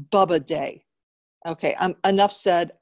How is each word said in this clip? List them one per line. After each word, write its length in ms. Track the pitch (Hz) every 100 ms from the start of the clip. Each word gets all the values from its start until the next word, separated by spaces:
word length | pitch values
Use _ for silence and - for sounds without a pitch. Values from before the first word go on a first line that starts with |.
| 143
Bubba 340 | 202 190 165
Day. 400 | 135 156 139 - _ _ _ _ _ _ 170
Okay, 300 | 165 151 -
I'm, 160 | 185 - 196
enough 260 | 196 202
said. 380 | - 196 175 170 -